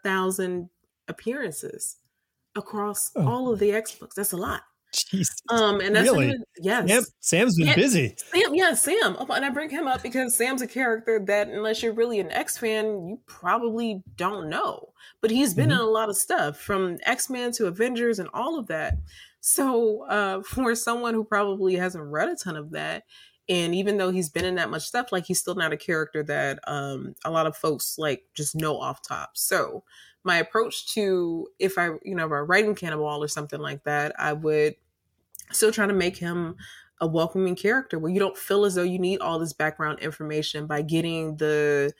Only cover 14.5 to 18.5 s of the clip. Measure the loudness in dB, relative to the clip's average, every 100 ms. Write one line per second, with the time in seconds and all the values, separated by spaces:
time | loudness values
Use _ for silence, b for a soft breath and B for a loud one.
14.5 | -4 -4 -6 -14 B B B 0 4 2
15.5 | 4 4 4 4 2 2 -2 0 0 0
16.5 | -4 -2 0 0 -2 -2 -2 -2 -2 -4
17.5 | 0 -2 0 0 2 0 0 -4 -4 -4